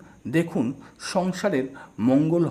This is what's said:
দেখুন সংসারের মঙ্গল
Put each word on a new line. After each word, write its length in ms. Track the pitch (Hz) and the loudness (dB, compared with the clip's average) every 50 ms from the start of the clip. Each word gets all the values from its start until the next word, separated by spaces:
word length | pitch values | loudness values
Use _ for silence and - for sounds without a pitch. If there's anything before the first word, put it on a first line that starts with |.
| - - - - - 110 120 | -16 -20 -20 -14 -8 -2 0
দেখুন 300 | 160 170 165 - 180 120 117 135 - - - - - - - - | 0 0 0 0 -2 -2 -2 -4 -8 -12 -20 -18 -14 -10 -4 -2
সংসারের 540 | 196 175 185 180 - - 208 - 131 127 131 - - - - - - | -2 -2 -2 -2 -2 -2 0 0 0 -2 -2 -6 -14 -20 -14 -6 0
মঙ্গল 440 | 104 123 131 143 151 156 165 170 170 143 | 2 4 4 4 4 4 2 2 2 0